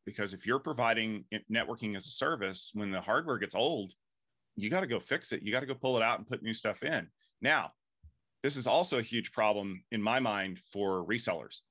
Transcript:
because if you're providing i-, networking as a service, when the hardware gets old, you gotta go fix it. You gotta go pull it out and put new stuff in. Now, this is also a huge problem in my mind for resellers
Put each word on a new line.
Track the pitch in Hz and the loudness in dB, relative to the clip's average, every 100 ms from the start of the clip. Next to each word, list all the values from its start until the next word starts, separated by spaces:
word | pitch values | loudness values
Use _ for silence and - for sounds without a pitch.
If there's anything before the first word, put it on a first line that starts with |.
| - | -10
because | 107 101 | -4 -4
if | 95 107 | -4 0
you're | 135 | 0
providing | 156 123 117 113 110 107 95 | 0 2 4 4 2 -4 -6
i-, | 104 - | -8 -2
networking | 113 - 117 107 98 | -2 0 -4 -4 -4
as | - | -4
a | |
service, | - 143 147 95 92 - | -2 0 0 -2 -4 -6
when | 104 101 | -4 -4
the | 95 | -2
hardware | 98 123 175 113 | 0 0 0 -2
gets | 95 92 | -2 0
old, | 143 139 95 - _ _ _ _ _ | 0 0 -6 -12 _ _ _ _ _
you | - 104 | -6 0
gotta | 180 156 | 0 0
go | 107 | -2
fix | - 135 - | 0 -4 -2
it. | 104 | -4
You | 104 | 0
gotta | 123 135 | -2 -2
go | |
pull | 127 131 120 | -2 2 4
it | |
out | 113 107 | 4 2
and | 107 | -2
put | 123 | -6
new | 110 | -4
stuff | 110 110 98 | -2 -2 -2
in. | 143 131 82 _ _ - | -2 -2 -4 _ _ -4
Now, | 127 147 85 _ _ _ - _ _ - | 2 2 0 _ _ _ -20 _ _ -4
this | 139 139 | -2 0
is | 120 | 4
also | 143 175 131 | 4 4 0
a | |
huge | 110 117 - | 0 -2 -2
problem | - 107 104 98 92 - | 2 4 4 0 -8 -6
in | 113 | -2
my | 107 127 | 2 2
mind | 120 101 95 90 - | 2 0 -2 -6 -10
for | 98 98 95 85 | -2 2 2 0
resellers | 117 - 82 53 - _ | -2 0 -4 -6 -16 _